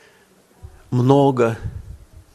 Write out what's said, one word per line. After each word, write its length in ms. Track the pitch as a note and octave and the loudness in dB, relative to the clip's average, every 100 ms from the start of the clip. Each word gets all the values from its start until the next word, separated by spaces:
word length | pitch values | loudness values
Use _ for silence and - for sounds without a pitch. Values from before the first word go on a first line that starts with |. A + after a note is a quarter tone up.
| _ _ _ _ _ _ - - - | _ _ _ _ _ _ -20 -20 -6
много 680 | B2 B2 C#3 C#3 B2 A#2 A2 - - - - - - - | -2 2 4 4 2 -2 -2 -10 -12 -16 -20 -20 -20 -20